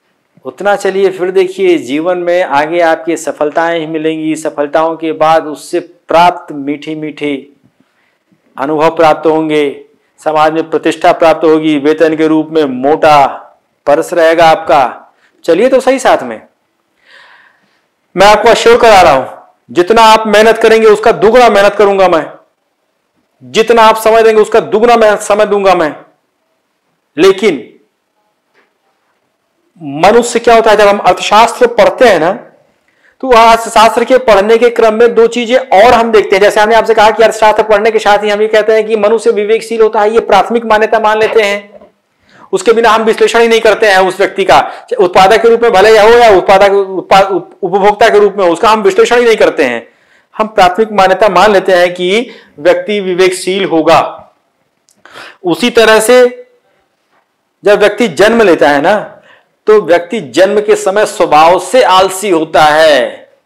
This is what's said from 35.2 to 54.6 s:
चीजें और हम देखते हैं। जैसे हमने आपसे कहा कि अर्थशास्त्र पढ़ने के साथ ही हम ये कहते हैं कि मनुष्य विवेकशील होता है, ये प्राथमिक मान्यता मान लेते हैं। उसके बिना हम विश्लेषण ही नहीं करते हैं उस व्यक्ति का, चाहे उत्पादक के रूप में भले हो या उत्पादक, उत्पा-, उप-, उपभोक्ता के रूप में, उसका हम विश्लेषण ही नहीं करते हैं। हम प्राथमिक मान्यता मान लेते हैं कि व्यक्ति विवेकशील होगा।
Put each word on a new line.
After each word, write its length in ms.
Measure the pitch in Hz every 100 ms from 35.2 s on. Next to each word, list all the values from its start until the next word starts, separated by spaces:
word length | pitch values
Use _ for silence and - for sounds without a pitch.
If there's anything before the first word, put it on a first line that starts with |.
| 226
चीजें 300 | 247 226 254
और 360 | - 185 233
हम 180 | 233 226
देखते 240 | 214 - 190
हैं। 80 |
जैसे 180 | 202 214
हमने 140 | 214 226
आपसे 180 | 220
कहा 180 | 220 214
कि 120 | 220
अर्थशास्त्र 400 | 220 - 214 208
पढ़ने 280 | 208 202 226
के 80 | 214
साथ 240 | 202 202
ही 60 | 214
हम 120 | 208
ये 60 | 214
कहते 260 | 214 214
हैं 140 | 220 214
कि 80 | 220
मनुष्य 360 | 202 226 233
विवेकशील 500 | 208 208 226 220 226
होता 200 | 220 220
है, 120 | 208
ये 60 | 233
प्राथमिक 460 | 226 202 180 233 220
मान्यता 340 | 214 220 220
मान 200 | 214 220
लेते 220 | 214 220
हैं। 380 | 202 202 - - - _ _ _ _ _ -
उसके 220 | 190 240
बिना 160 | 220 233
हम 140 | 220
विश्लेषण 360 | 220 214 214 226
ही 80 | 233
नहीं 120 | 226
करते 260 | 220 202 214
हैं 120 | 190
उस 220 | 190 185
व्यक्ति 240 | 196 -
का, 160 | 190 147
चाहे 340 | - - - -
उत्पादक 460 | 180 208 190 220
के 80 | 233
रूप 120 | 226
में 100 | 233
भले 280 | 185 214 220
हो 100 | 214
या 200 | 240 233
उत्पादक, 420 | 185 180 196 202
उत्पा-, 600 | 202 190 185 - 196 196
उप-, 260 | 180 - _
उपभोक्ता 480 | 175 196 202 208 226
के 100 | 208
रूप 160 | 202 190
में, 120 | 180
उसका 200 | 165 226
हम 120 | 220
विश्लेषण 360 | 196 208 220 240
ही 80 | 240
नहीं 120 | 214
करते 260 | 170 160
हैं। 240 | 131 117 - _ _ _ _ -
हम 100 | 214
प्राथमिक 440 | 202 180 226 214
मान्यता 380 | 208 190 185 214
मान 220 | 180 214
लेते 200 | 190 196
हैं 220 | 175 180
कि 360 | 175 180 214 262 - _ -
व्यक्ति 400 | 165 180 180 208
विवेकशील 640 | 185 180 185 185 185 196 170
होगा। 680 | 160 156 147 - - - _ _ _